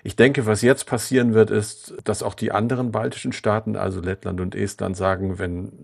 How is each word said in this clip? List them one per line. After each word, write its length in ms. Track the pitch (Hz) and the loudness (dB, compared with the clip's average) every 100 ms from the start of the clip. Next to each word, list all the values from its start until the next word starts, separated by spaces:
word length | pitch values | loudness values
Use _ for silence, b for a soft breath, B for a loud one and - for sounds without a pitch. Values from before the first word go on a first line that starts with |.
Ich 140 | - - | -2 6
denke, 300 | 127 139 110 | 6 6 0
was 140 | 107 | 4
jetzt 260 | 120 135 - | 4 4 0
passieren 460 | 120 - 127 120 | -4 0 2 4
wird, 160 | 110 110 | 6 4
ist, 440 | 107 104 - - - | 2 -4 -8 -18 -10
dass 200 | - 104 | -6 -4
auch 100 | 113 | -6
die 180 | - 110 | -6 -2
anderen 400 | 104 113 123 123 | 0 0 -2 -2
baltischen 400 | 110 120 - 131 | -2 -4 -6 -8
Staaten, 460 | - 110 107 110 104 | -4 0 0 -2 -4
also 240 | 98 92 | -4 -4
Lettland 400 | 87 98 98 90 | -6 -6 -6 -4
und 120 | 92 | -4
Estland, 440 | 95 101 - 95 92 | -4 -6 -4 -6 -2
sagen, 420 | 95 95 95 92 | 0 0 -4 -4
wenn 320 | 92 87 98 - | -6 -6 -10 -14